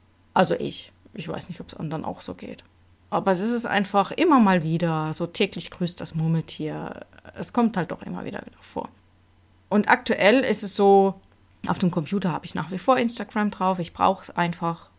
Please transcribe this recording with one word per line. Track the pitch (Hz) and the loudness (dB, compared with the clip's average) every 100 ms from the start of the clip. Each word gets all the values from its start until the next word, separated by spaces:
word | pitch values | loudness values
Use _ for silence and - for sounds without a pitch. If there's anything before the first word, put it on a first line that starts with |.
| _ _ _ | _ _ _
Also | - 185 - | 2 2 0
ich, | - - - _ _ | -4 -10 -16 _ _
ich | - 165 | -14 -10
weiß | - - | -8 -10
nicht, | 175 | -12
ob's | - | -16
anderen | - 160 156 - | -10 -8 -6 -8
auch | 180 | -10
so | - - | -12 -12
geht. | - - - _ _ _ _ | -14 -16 -20 _ _ _ _
Aber | 185 196 | -2 0
es | 185 | 0
ist | 214 240 - | 2 0 0
einfach | 196 196 202 190 | 0 0 0 0
immer | - 339 277 | 2 4 6
mal | 208 185 | 6 4
wieder, | 156 165 170 160 156 | 2 0 0 -2 -2
so | 156 170 | -4 -4
täglich | - 196 175 - | -2 -2 -2 -12
grüßt | - 175 - | -6 -6 -4
das | - | -6
Murmeltier. | 160 160 165 156 - 156 151 151 - - - - - | -4 0 0 -2 -8 -8 -8 -10 -12 -16 -20 -20 -12
Es | 147 | -6
kommt | - 233 220 | 0 0 0
halt | 165 | -2
doch | - | -6
immer | - 175 | -10 -10
wieder, | - - - | -10 -12 -14
wieder | - | -16
vor. | - - - - _ _ _ _ _ _ _ | -12 -10 -10 -14 _ _ _ _ _ _ _
Und | 208 - | 0 4
aktuell | 247 - 226 185 247 | 2 2 2 6 6
ist | 262 214 | 4 2
es | 202 - | 2 4
so, | 202 196 196 185 _ _ _ _ - | 8 8 6 0 _ _ _ _ -6
auf | 175 | 0
dem | 180 | 2
Computer | 170 147 202 185 | 0 -2 -2 -2
habe | 147 - | -4 -6
ich | |
nach | - 156 | -8 -8
wie | 185 | -4
vor | - 254 | 2 2
Instagram | 240 - 208 226 208 | 2 -2 -6 -4 -4
drauf. | - 185 185 | 0 -2 -2
Ich | 170 | -4
brauch's | - 185 190 - | 0 2 2 -4
einfach | - 170 170 170 165 - | -2 -2 -2 -4 -6 -12